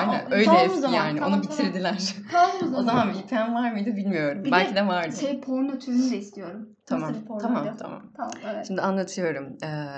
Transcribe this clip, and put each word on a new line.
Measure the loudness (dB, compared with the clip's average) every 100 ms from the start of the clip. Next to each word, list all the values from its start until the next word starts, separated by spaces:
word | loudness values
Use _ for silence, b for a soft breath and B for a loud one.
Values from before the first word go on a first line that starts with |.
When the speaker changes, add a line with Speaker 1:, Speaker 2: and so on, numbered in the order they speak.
| 4
Speaker 1:
Aynen. | 0 0
Speaker 2:
O, |
Speaker 1:
Öyle | 4 8
Speaker 2:
tamam | 8
o | 6
Speaker 1:
eski | 4
Speaker 2:
zaman. | 2 2
Speaker 1:
yani. | 2 0
Speaker 2:
Tamam, | 2 2
Speaker 1:
Onu |
Speaker 2:
tamam. | 0 -2 -2
Speaker 1:
bitirdiler. | 0 -2 -2 -4 -6 0
Speaker 2:
Tamam | 4 4 4
o | -2
zaman. | 0
Speaker 1:
O |
zaman | 2 4 2
V | 0 -4
P | -2
N | 0
var | 0 0
mıydı | -2 -2 -2
bilmiyorum. | 0 0 0 -2
Speaker 2:
Bir | 2
Speaker 1:
Belki | 4 4
Speaker 2:
de | 2
Speaker 1:
de | 2
vardı. | 0 -2 -4
Speaker 2:
şey | -4 -4
porno | -4 -2 -2 -4
türünü | -2 0 0
de | -2
istiyorum. | -6 -12 -12 -12 -14 -18 -6
Speaker 1:
Tamam, | -4 -2
Speaker 2:
Nasıl | -6
bir | -8
porno | -6
Speaker 1:
tamam, | -2 -2
Speaker 2:
acaba? | -2 -6
Speaker 1:
tamam. | -12 -12 -16 -10
Speaker 2:
Tamam, | -10 -8 -8
evet. | -8 -4
Speaker 1:
Şimdi | -2
anlatıyorum. | 0 0 -2 -2 -2 -2 -6 -10
Ee, | -8 -6 -6